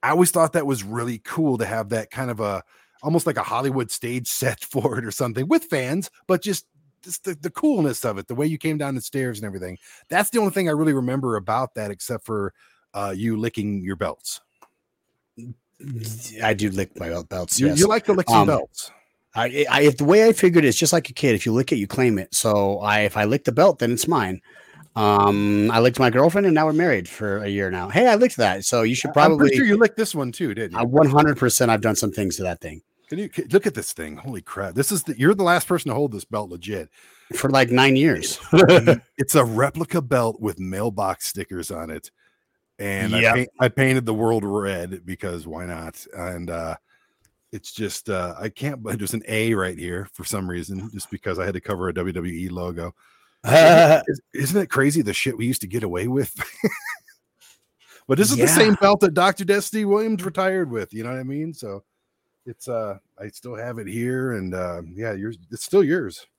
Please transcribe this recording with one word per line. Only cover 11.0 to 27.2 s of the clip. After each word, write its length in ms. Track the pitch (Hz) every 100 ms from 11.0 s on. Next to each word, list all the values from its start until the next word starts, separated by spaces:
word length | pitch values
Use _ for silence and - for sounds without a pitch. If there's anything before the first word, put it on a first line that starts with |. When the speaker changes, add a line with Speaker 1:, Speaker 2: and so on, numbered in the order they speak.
| 123 135 131 107
Speaker 1:
about 380 | 95 113 131
that, 160 | - 104
except 340 | 98 - 117
for, 280 | - 107 98 _ _ _ _
uh, 200 | 101 101 92
you 200 | 113 110
licking 460 | 117 - 104 101
your 140 | 90 92
belts. 460 | 90 78 - - _ _ _ _ _ _ _ _ _ - 120 120 _ _ 139 120 110 113 120 107
Speaker 2:
I 100 | 110
do 160 | 104 104
lick 260 | 95 92 -
my 80 | 85
bel-, 160 | 82
belts, 340 | 85 92 87 -
Speaker 1:
You, 100 | 139
Speaker 2:
yes. 100 | 147
Speaker 1:
you 100 | 202
like 160 | 220
to 80 | 214
lick 160 | 185 170
some 120 | 113
Speaker 2:
Um, 60 | 101
Speaker 1:
belts. 440 | 92 69 - - _ _ _ _
Speaker 2:
I, 320 | 113 120 135 143
I, 120 | 139
if 140 | 147 123
the 80 |
way 220 | 143 202 226
I 60 |
figured 320 | 220 185 170
it, 40 | 143
it's 100 | -
just 140 | 160
like 180 | 170 -
a 20 |
kid. 220 | - 143
If 100 | 107
you 80 | -
lick 200 | 113 135
it, 40 | 135
you 100 | 101
claim 320 | - 127 104
it. 160 | 95
So 440 | - 117 104 98 98
I, 220 | 104 104
if 160 | 104 107
I 80 |
lick 200 | 104 139
the 80 | -
belt, 280 | 120 190 156
then 120 | 120
it's 140 | 120 -
mine. 340 | 160 95 92 _ - - - -
Um, 760 | 117 104 104 101 101 104 104 104
I 100 | 113
licked 180 | 120 123
my 100 | 123
girlfriend, 380 | 117 156 185 196
and 80 |
now 100 | 156
we're 80 | 156
married 340 | 156 175 113 87
for 380 | -